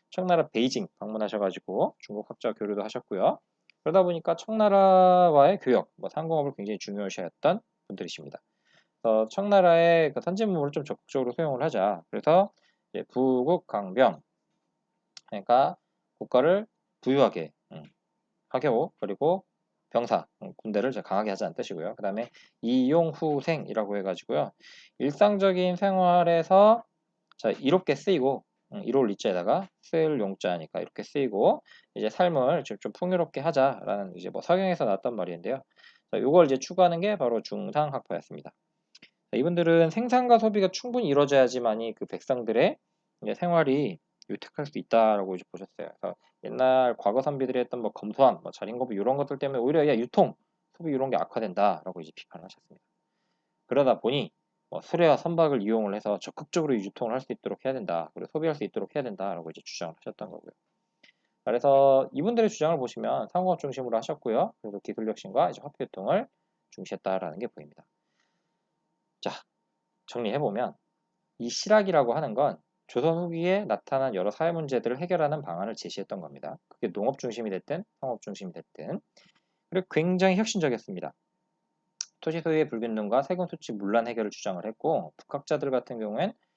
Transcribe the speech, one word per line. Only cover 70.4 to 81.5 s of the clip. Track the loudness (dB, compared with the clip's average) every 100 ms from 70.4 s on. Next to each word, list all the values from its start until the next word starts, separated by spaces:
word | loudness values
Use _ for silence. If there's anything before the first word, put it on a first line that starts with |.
| -2 -2 -4 -8 _ _ _ _ _ -12
이 | -8
실학이라고 | -8 2 4 4 2 2
하는 | 0 -2
건 | 0 -2 -2 _ _ _
조선 | -2 0 0
후기에 | -4 -4 0 0
나타난 | 0 -4 -2 -2 -2
여러 | -2 -4
사회 | -2 -2
문제들을 | -2 -4 -2 -2 -4
해결하는 | -2 0 0 -2
방안을 | -6 -6 -6 -8
제시했던 | -10 -12 -10 -12
겁니다. | -12 -14 -14 -14 _
그게 | _ -8
농업 | -2 -4 -4
중심이 | -8 -8 -6
됐든 | -8 -6 -10 -10 _
상업 | -8 -8
중심이 | -10 -14 -14
됐든. | -16 -18 -16 -12 -12 -12 _ _ _ _ _ _
그리고 | -6 -2
굉장히 | -2 0 2 2 2
혁신적이었습니다. | 0 -2 -2 -2 -6 -12 -12 -14 _ _ _